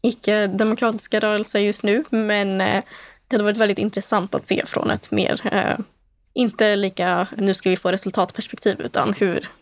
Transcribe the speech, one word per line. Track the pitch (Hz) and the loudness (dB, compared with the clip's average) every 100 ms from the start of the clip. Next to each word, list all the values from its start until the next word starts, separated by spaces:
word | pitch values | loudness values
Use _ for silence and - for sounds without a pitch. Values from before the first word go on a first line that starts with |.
icke-demokratiska | 240 240 - 214 202 196 220 240 233 220 - 214 | 0 0 0 2 2 2 0 2 0 -2 -2 0
rörelse | 214 208 214 208 | 2 0 0 0
just | 202 208 | 2 2
nu. | 208 220 311 | 2 0 2
Men, | 220 214 208 202 190 | 0 2 0 0 0
eh, | 190 196 - - - - _ | 0 0 -4 -18 -20 -20 _
det | 240 | 0
hade | |
varit | 208 214 | 2 2
väldigt | 220 190 | 2 2
intressant | 208 - - 214 185 - | -2 -4 -2 -2 0 -4
att | - | -2
se | - - | -2 0
från | - - | -2 -2
ett | - - | -4 -2
mer, | - - - 208 | 0 0 -2 -2
eh, | 190 - - 208 _ _ _ _ | 0 0 -4 -6 _ _ _ _
inte | 262 233 - 214 202 | -2 -2 2 2 2
lika, | 196 190 180 175 185 - | 0 -2 0 0 -2 0
nu | 196 | 0
ska | 190 190 | 2 0
vi | 180 | 0
få | 180 | 0
resultatperspektiv, | 185 196 196 180 - - - 214 - | -2 -2 -2 -2 -2 -10 -2 -2 -2
utan | - - 214 | -4 -2 0
hur | 202 196 170 - - | 0 0 0 -6 -18